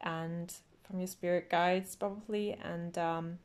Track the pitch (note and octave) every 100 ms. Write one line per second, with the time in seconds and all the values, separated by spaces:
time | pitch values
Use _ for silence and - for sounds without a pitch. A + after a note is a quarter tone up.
0 | - E3 E3 E3+ E3+ - - _ - F#3+
1 | F#3 - F3 F3 F3 E3+ F3 F#3 F#3+ -
2 | G3+ G#3 G#3+ G#3 G#3 - - E3+ E3+ E3+
3 | E3 E3 E3 F3